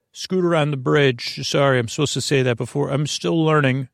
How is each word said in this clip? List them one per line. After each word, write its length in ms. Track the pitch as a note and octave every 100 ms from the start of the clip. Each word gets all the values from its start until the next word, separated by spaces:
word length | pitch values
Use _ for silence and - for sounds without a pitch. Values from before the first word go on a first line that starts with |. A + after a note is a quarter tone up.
| _
Scooter 420 | - - F#3 F3 E3
on 160 | D3
the 60 | C#3
bridge. 680 | C3+ D3+ C#3 B2 - - C3+
Sorry, 320 | D#3 C#3 B2+
I'm 120 | A2+
supposed 240 | - C#3+
to 80 | C3+
say 200 | - C#3
that 140 | B2+ A#2
before. 340 | - C#3+ C#3
I'm 160 | C#3+ D3
still 380 | - F3 E3+
learning. 460 | D#3 D3+ C3+ C3 C3